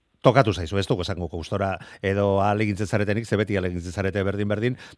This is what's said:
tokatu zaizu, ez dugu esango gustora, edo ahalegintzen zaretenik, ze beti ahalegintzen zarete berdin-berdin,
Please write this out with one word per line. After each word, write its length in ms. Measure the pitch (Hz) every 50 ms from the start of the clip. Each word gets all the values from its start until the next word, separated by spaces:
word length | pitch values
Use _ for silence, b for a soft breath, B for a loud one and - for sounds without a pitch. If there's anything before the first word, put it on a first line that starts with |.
| _ _ _ _
tokatu 320 | - - 113 135 135 107 92
zaizu, 240 | 78 87 80 98 98
ez 80 | 95
dugu 160 | - 123 92
esango 260 | 87 - 95 82 87 80
gustora, 440 | - 85 80 - 104 101 98 98 92 - B B B B -
edo 360 | 98 98 101 101 101 98 98 98
ahalegintzen 420 | 104 104 104 110 104 104 92 110
zaretenik, 400 | 95 - 104 104 98 104 110 117
ze 100 | - -
beti 200 | 101 110 98 101 98
ahalegintzen 340 | 92 92 90 87 85 90
zarete 300 | 90 101 95 95 92 104 95
berdin-berdin, 540 | 98 95 101 104 101 104 104 110 123 127 B B B B